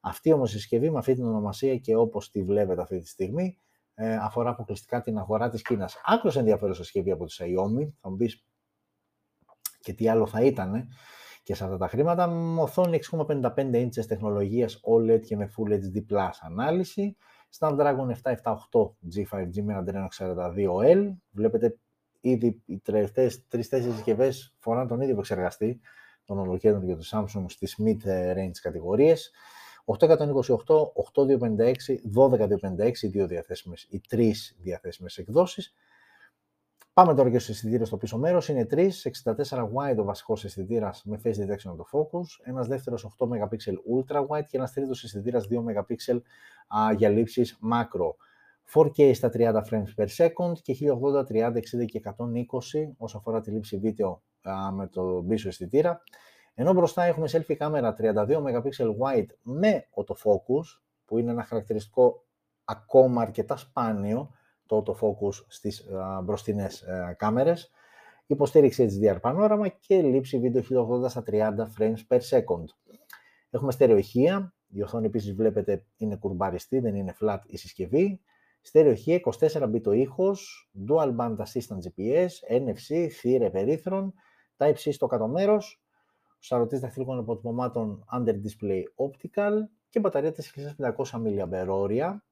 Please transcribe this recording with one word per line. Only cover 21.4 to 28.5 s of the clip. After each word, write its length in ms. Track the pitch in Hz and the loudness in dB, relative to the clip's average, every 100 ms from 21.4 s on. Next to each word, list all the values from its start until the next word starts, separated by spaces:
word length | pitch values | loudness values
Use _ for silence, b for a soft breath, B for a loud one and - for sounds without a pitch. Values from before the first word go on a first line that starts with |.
| 220 226 233 226 _ _ _ _ | 0 2 0 -2 _ _ _ _
ήδη 400 | 127 123 117 110 - | 0 2 2 -2 -10
οι 120 | 95 | -10
τελευταίες 720 | - 104 101 117 127 - _ | -2 0 0 2 0 0 _
τρεις-τέσσερις 480 | 120 113 131 120 113 | -6 -2 -2 -2 -4
συσκευές 600 | 107 107 131 127 - _ | -2 2 2 0 -14 _
φοράνε 300 | - 117 127 | -4 -2 -2
τον 140 | 117 | -2
ίδιο 120 | 135 | 0
επεξεργαστή, 680 | 110 98 92 90 - 110 123 B B B B _ | -2 -2 -2 -2 -2 -4 -4 B B B B _
τον 120 | 98 | -6
ολοκέντρο 480 | 92 92 110 101 92 | -4 2 2 2 0
για 120 | 82 | -6
το 60 | 85 | -4
Samsung, 340 | 110 104 101 90 | -6 -4 -6 -8
στις 320 | - 95 - | -8 -10 -2
mid-range 720 | 110 110 98 92 90 92 95 | 0 0 -2 -2 -2 -2 -4